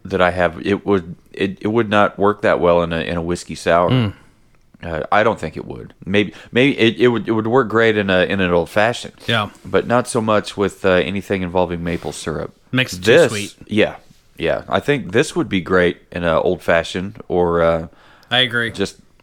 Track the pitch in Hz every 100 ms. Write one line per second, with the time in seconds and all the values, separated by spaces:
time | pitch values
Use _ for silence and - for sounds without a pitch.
0 | 92 95 90 90 87 82 - 101 - 98
1 | 87 82 _ - 101 92 104 113 107 104
2 | 101 - 101 104 104 71 87 87 85 82
3 | - 85 82 87 - 78 - 85 90 127
4 | 107 - - _ _ _ _ _ 87 80
5 | - 104 110 98 80 - - - 57 -
6 | - 101 104 - - 117 139 - 175 -
7 | 123 117 98 110 110 127 113 110 113 107
8 | 98 92 87 98 90 87 82 - 110 120
9 | - - - 117 104 - 95 95 - 117
10 | 120 123 110 107 - - 98 - 98 90
11 | 76 98 - 98 90 90 87 87 85 85
12 | 80 73 - 76 78 - _ 127 127 90
13 | 95 135 143 104 101 - - 104 85 -
14 | - _ _ - 82 60 - 95 - 143
15 | 87 104 156 180 127 98 82 92 87 -
16 | - 87 87 80 - 90 - 85 - 92
17 | 95 107 - 90 87 85 82 82 82 -
18 | - - - 123 127 120 117 90 95 -
19 | _ _